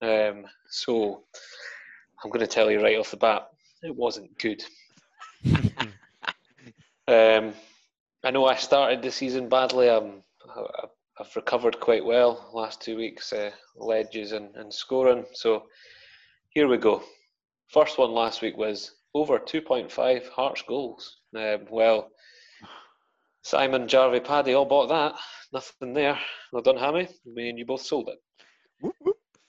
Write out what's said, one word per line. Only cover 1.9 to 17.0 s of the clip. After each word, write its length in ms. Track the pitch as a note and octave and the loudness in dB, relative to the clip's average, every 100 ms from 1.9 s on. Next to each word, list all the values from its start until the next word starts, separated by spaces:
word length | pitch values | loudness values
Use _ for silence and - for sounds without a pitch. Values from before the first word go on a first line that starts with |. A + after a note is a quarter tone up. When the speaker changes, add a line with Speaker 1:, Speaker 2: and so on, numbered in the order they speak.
| - _ - | -20 _ -16
Speaker 1:
I'm 80 | G#2+ | -8
gonna 160 | A#2 A2 | -4 -2
tell 240 | A#2+ G#2+ | 2 2
you 100 | G#2 | 4
right 160 | G#2+ G#2+ | 2 2
off 120 | G#2 | -2
the 60 | G#2 | 0
bat, 320 | A2+ G#2+ - _ _ _ | 0 0 -4 _ _ _
it 120 | E3 | -14
wasn't 440 | A#2+ A#2+ G#2+ F#2 - | -6 -6 -6 -12 -8
good. 260 | A2+ G#2 - | -8 -8 -12
Speaker 2:
<laughs> 40 | - _ _ _ _ - - - D3+ A2+ - A#2 G2+ _ _ - - _ _ - - _ _ - | -20 _ _ _ _ -20 -6 0 2 0 -2 -8 -10 _ _ -12 -12 _ _ -20 -20 _ _ 4
Speaker 1:
Um, 460 | A#2 A2+ A2 A2 G#2 - _ _ _ _ _ | 6 8 6 2 -8 -20 _ _ _ _ _
I 60 | C3 | -4
know 160 | C3 C3 | 2 2
I 80 | |
started 480 | A#2+ - C#3 C3 B2+ | 2 2 2 2 0
the 80 | B2+ | -4
season 360 | - C3 C3 A#2+ | -6 -4 -4 0
badly. 400 | B2+ B2+ B2+ B2 | 2 2 4 4
I'm, 320 | A2+ G#2 G2 _ _ - A#2+ | 4 0 -10 _ _ -20 -14
I, 60 | - - - _ _ - | -12 -12 -14 _ _ -20
I've 160 | G#2+ A#2 | -12 -10
recovered 420 | - A#2+ A#2+ - | -4 0 0 0
quite 220 | - A2 | 2 2
well 460 | A2+ A#2+ A#2+ A#2 - | 2 4 4 2 -6
last 260 | A2+ A2 - | -8 -8 -10
two 160 | - A2+ | -10 -8
weeks, 340 | A2 - - | -8 -10 -8
uh, 160 | G#2+ G#2 G#2 _ - | -8 -8 -10 _ -10
ledges 560 | A2+ A2 G#2+ A2+ G#2 | -4 -2 -2 -8 -8
and, 240 | G#2+ G2+ G#2 | -10 -10 -16
and 160 | G#2+ | -14
scoring. 540 | G#2 - C3 B2+ B2 B2 | -14 -4 2 4 2 -2
So, 300 | - A#2 G#2+ - _ - - - - _ _ _ | -4 0 0 -2 _ -20 -20 -20 -20 _ _ _
here 180 | D#3 C#3+ | 0 2
we 120 | A#2+ | 4
go. 240 | G#2+ G2+ | 2 2